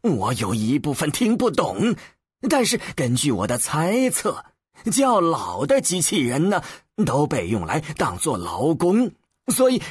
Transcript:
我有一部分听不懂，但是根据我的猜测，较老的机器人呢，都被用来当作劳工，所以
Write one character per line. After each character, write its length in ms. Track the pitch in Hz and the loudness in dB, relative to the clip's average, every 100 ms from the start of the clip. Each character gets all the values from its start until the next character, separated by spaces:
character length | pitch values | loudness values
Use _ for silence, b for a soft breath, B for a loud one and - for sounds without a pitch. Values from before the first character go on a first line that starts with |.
我 320 | 233 127 95 | 0 0 0
有 200 | 117 107 | -2 -2
一 240 | 110 107 139 | 0 2 0
部 160 | 151 | 0
分 160 | 135 151 | -2 -2
听 260 | - 240 226 | 0 2 2
不 140 | 247 | 0
懂， 460 | 143 123 95 220 214 B B _ _ 269 | 0 0 0 0 -2 B B _ _ 0
但 160 | 294 226 | 2 2
是 140 | 233 B B | -2 B B
根 200 | 127 123 | 0 0
据 160 | 147 | 0
我 160 | 104 104 | 0 0
的 100 | 123 | -2
猜 520 | - 151 165 226 254 | -2 -2 0 2 0
测， 360 | 247 - - - _ _ - 233 | 0 -2 -4 -8 _ _ -10 -4
较 280 | 202 269 220 | 2 2 4
老 460 | 170 151 - 90 143 | 2 0 -4 -4 2
的 160 | 269 | 2
机 200 | - 180 | 2 0
器 180 | 151 190 | 0 0
人 300 | 123 127 180 | 0 2 0
呢， 140 | 190 B B B - 190 | 0 B B B -4 0
都 200 | 131 151 | 2 0
被 220 | 131 85 | -2 -2
用 180 | 107 80 | -4 -2
来 140 | 156 - 147 | -4 -4 -4
当 200 | - 95 | -4 -2
作 180 | - 110 | -4 -4
劳 380 | 85 - 139 156 | -4 -2 0 2
工， 360 | 175 208 240 - _ _ - | 2 2 2 -4 _ _ -4
所 240 | 247 262 | 2 4
以 100 | 254 B | 2 B